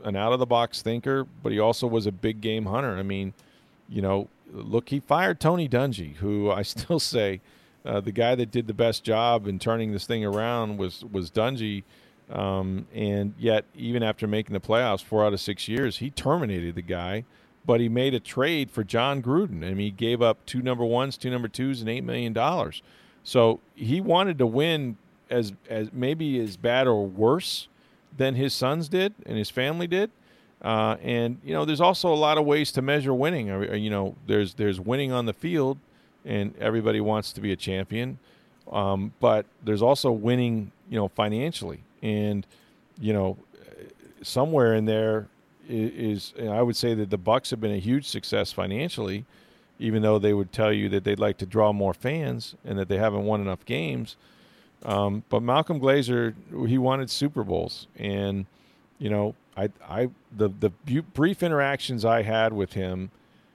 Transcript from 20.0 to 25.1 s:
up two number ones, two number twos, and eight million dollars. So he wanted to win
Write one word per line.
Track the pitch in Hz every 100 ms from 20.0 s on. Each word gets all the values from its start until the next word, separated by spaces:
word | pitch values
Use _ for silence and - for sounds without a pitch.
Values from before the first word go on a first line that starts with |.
| 113 120
up | 117 - -
two | 127
number | 127 123
ones, | 117 120 135 -
two | 127
number | 123 113
twos, | - 131 127
and | 113
eight | 123
million | 123 123 120
dollars. | 113 139 180 80 - - - - _
So | - 127 113 - _
he | - 117 170
wanted | 190 175 196 147
to | 120
win | 120 165 156 127 104 _